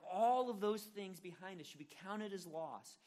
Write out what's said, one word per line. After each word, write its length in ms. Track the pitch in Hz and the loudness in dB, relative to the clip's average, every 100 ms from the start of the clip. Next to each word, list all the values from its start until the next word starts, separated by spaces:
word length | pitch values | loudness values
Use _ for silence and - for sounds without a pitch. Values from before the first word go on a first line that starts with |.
| - | -2
all 380 | 185 233 254 247 | 6 8 8 4
of 100 | 208 | 2
those 240 | 208 214 | 2 2
things 380 | - 202 190 175 | -2 -8 -8 -8
behind 400 | 180 170 185 180 | -10 -8 -8 -8
us 60 | 143 | -10
should 120 | 147 | -12
be 80 | 147 - | -14 -12
counted 300 | 190 202 214 | -6 -4 -2
as 120 | 190 175 | -4 -6
loss, 520 | 156 156 107 - - | -4 -4 -6 -12 -20